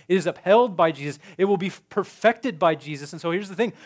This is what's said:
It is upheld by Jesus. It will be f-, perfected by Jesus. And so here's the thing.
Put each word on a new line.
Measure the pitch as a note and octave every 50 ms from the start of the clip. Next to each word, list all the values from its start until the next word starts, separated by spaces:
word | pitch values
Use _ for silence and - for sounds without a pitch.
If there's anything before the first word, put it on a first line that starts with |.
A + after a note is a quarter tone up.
| _
It | - F3+
is | F#3+ D3
upheld | F3 - - - F3+ G3+ A#3 B3 B3 F3+
by | E3 E3+ E3
Jesus. | D#3 C3+ C#3+ D3 - - - - -
It | - F#3+
will | G3+ G3+
be | F3 F#3+ F#3
f-, | - - _ _
perfected | - G#3+ F3+ - - - - A3 A#3 A#3 - C4 E3 D3+
by | F#3 E3 D#3+
Jesus. | C#3 C3+ D3 D3+ C3+ C#3+ C#3+
And | - D#3+
so | - E3+
here's | E3+ G3 G#3 F#3+
the | F#3
thing. | E3 A#3+ G#3+ - - -